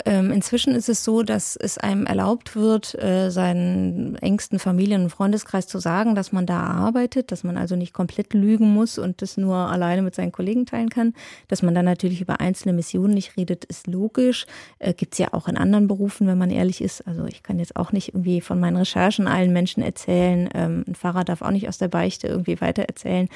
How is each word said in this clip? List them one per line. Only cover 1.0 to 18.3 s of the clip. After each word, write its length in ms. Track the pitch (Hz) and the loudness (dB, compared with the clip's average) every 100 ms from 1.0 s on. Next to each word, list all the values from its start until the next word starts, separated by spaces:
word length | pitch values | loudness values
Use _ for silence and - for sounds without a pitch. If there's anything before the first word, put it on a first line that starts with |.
so, 200 | - 220 | 0 0
dass 320 | 220 214 - - | 0 -2 -4 -6
es 240 | - - | -6 -4
einem 260 | 208 196 - | -2 0 0
erlaubt 500 | 196 190 240 - 220 | 0 0 0 -4 0
wird, 380 | 214 220 - | 2 2 -2
äh, 380 | - 196 185 190 | -4 0 2 2
seinen 840 | 180 180 175 180 185 185 175 - - | 0 0 2 2 2 0 -2 -4 -2
engsten 420 | - 202 - 190 | 0 0 0 -2
Familien- 420 | - 180 196 202 | 0 2 2 2
und 80 | 180 | 0
Freundeskreis 560 | - 196 214 - 196 185 | 0 0 0 -2 -4 -4
zu 140 | - | -4
sagen, 340 | 175 175 220 | -2 0 2
dass 180 | 208 185 | 0 0
man 140 | 190 180 | -2 0
da 140 | 175 | 0
arbeitet, 720 | 170 175 196 240 247 269 254 | 0 0 0 2 0 -2 -4
dass 120 | 180 | -6
man 140 | 180 180 | -4 -4
also 180 | 175 180 | -2 -2
nicht 160 | 175 | -4
komplett 440 | - 180 - 208 208 | -4 -4 -4 0 2
lügen 360 | 202 220 220 | 4 6 6
muss 280 | 208 226 - | 6 2 -2
und 240 | 185 180 | -4 -4
das 120 | 196 - | -6 -2
nur 200 | 190 185 | 0 0
alleine 480 | 180 180 175 180 | 0 0 0 2
mit 100 | 190 | 0
seinen 180 | - 180 | -2 -4
Kollegen 360 | - 185 233 247 | -4 -2 0 -2
teilen 220 | 233 226 | -2 -2
kann. 260 | 247 233 - - - - | 0 0 -2 -10 -20 -6
Dass 160 | 190 | 0
man 100 | 175 | 2
dann 120 | 175 180 | 4 4
natürlich 360 | 175 180 175 | 2 0 -2
über 180 | 185 - | -4 -2
einzelne 340 | 175 190 202 | -2 -2 0
Missionen 420 | 175 165 180 196 202 | 0 0 0 2 2
nicht 200 | - - | 0 -4
redet, 300 | 175 175 - | -4 -4 -8
ist 220 | - - | -12 -6
logisch. 580 | 180 214 - 254 240 - - - _ | -4 -2 2 2 0 -6 -16 -20 _
Äh, 160 | - | -6
gibt's 240 | 175 - - | -4 -4 -2
ja 120 | 180 | -2
auch 140 | - 170 | -2 -2
in 100 | - | 0
anderen 300 | 185 208 202 | 2 4 4
Berufen, 400 | 196 202 - 196 | 2 -2 0 2
wenn 100 | 185 | 2
man 140 | 180 | 2
ehrlich 280 | 190 185 185 | 2 0 0
ist. 260 | 190 - - | -4 -6 -8
Also 180 | 165 - | -6 -8
ich 160 | - | -8
kann 160 | - 185 | -6 -4
jetzt 200 | 170 - | -4 -4
auch 140 | 175 | -2
nicht 180 | 202 - | -2 -2
irgendwie 320 | 190 180 | -4 0